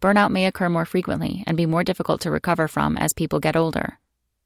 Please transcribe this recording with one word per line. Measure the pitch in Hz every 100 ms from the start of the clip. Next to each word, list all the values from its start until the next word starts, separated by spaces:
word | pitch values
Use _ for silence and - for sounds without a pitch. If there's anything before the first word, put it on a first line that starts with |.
Burnout | 190 202 202
may | 190 185
occur | - 175
more | 170
frequently | 165 180 - - 165 185
and | 196 165
be | 165
more | 165
difficult | 185 185 170 156
to | 170
recover | 151 - 165 156
from | - 151 156
as | 156
people | - 160 156
get | 156 165
older. | 165 - - - _ _ _ _